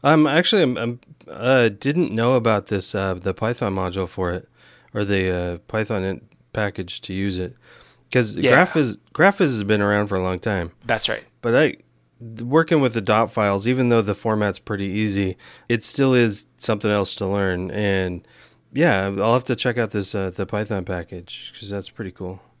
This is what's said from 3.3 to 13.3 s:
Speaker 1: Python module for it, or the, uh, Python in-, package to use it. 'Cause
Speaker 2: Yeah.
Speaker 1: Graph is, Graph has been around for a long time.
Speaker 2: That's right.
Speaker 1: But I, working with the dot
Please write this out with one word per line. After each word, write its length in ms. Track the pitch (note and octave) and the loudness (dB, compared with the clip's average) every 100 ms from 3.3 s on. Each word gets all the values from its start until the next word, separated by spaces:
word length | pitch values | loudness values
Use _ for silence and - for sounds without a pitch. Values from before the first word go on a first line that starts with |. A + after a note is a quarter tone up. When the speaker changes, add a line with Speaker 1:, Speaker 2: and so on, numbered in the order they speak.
Speaker 1:
Python 400 | F#2 A2 B2 A2 | -2 -4 -2 -2
module 340 | F#2+ F#2 F#2 F2+ | -2 -4 -4 -6
for 240 | - F2+ | -4 -4
it, 160 | F2+ - _ - _ _ | -4 -10 _ -20 _ _
or 120 | G#2+ | -6
the, 260 | G2+ G2 F#2 | -2 0 0
uh, 280 | F2+ F2 F2 _ | -2 -4 -6 _
Python 340 | A2 G#2+ G#2+ | -4 -2 -2
in-, 260 | F#2+ F#2 - _ _ | -2 -6 -12 _ _
package 480 | - G#2 F#2 F2+ - | -4 -4 -4 -10 -12
to 100 | - | -8
use 260 | F#2+ G2+ F2+ | -4 -2 -4
it. 160 | F2+ - _ - - _ _ | -6 -10 _ -20 -20 _ _
'Cause 220 | B2 A2+ | -2 -2
Speaker 2:
Yeah. 160 | G#2 B2+ | 0 4
Speaker 1:
Graph 260 | B2+ F3+ E3 | 4 4 2
is, 220 | C3 G2+ _ | 0 -2 _
Graph 260 | - F3+ G3 | 2 2 4
has 240 | E3 A#2 | 0 0
been 180 | G2+ G#2+ | 0 2
around 280 | G2+ G#2 G#2 | 4 2 0
for 80 | G2 | -2
a 60 | |
long 180 | F#2 F2+ | -2 -2
time. 320 | - G2 E2+ _ | -2 -2 -4 _
Speaker 2:
That's 240 | A#2+ A2+ - | -4 0 0
right. 160 | - - _ | -4 -8 _
Speaker 1:
But 140 | A#2+ | 0
I, 220 | A#2+ D3+ - _ _ _ _ A#2 A2+ | 4 2 0 _ _ _ _ -18 -12
working 380 | A#2+ D3 D#3+ D#3+ | 0 2 4 2
with 140 | C3 | 2
the 60 | A2+ | 0
dot 320 | G2 G#2+ A2 | 2 2 2